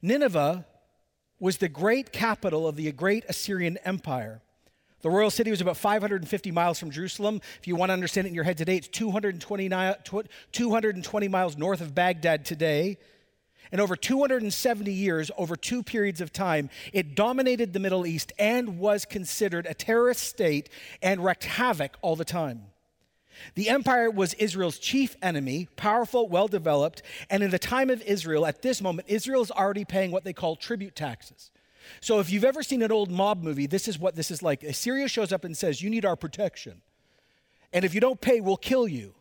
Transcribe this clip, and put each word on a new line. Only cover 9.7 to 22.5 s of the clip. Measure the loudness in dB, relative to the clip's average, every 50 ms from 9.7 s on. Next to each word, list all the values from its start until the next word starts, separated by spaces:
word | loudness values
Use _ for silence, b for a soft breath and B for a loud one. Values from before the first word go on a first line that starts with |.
| 0 0 0 0 0 -2 -6
tw-, | -8 -6 -6 -6 -6 B B B B
two | -4 -2 0 2 2
hundred | 2 2 2 0
and | -2 -6
twenty | -4 -2 -2 0 2
miles | 2 2 2 0 0
north | -2 0 0 0 -2
of | -4 -4 0
Baghdad | 2 2 2 2 2 2 2 2 2 0
today. | -6 -4 0 0 2 2 2 2 0 -2 -6 b b b b b b b _ _ B B B B B B
And | 0
over | 0 0 0
two | -2 0 0 2 4
hundred | 4 4 4 2 0
and | -2 -4
seventy | 0 2 0 0 2 -2 -4 -2
years, | 0 0 0 0 0 -2 -4 -4 -4
over | -4 -4 -4
two | -6 -4 -4 -4 -4 -4
periods | -4 0 0 0 0 0 -2
of | -8 -8
time, | _ -4 0 2 2 2 0 -2 B B B B B
it | -2 -2 0 0
dominated | 2 2 2 2 2 2 2 2 2 0 -2 -2
the | -2
Middle | 0 2 2 2 0
East | 0 -2 -4 -4 -8 -2 0
and | 2 2 2 2 0 -2 -4 0
was | 2 2 2 2 0
considered | -6 -8 -8 -6 -6 -2 0 0 0 0 -2 -4
a | -4 -8
terrorist | -8 0 2 4 4 6 4 4 2 -2
state | -8 -2 0 2 2 2 2 -2 -4 B B B B B B
and | 0 0 0 2 2
wreaked | 0 0 0 -2
havoc | -6 -2 0 2 2 2 0 -2 -4 -6 -4 -2
all | -2 0
the | 0 -2
time. | -4 -2 -2 -2 -2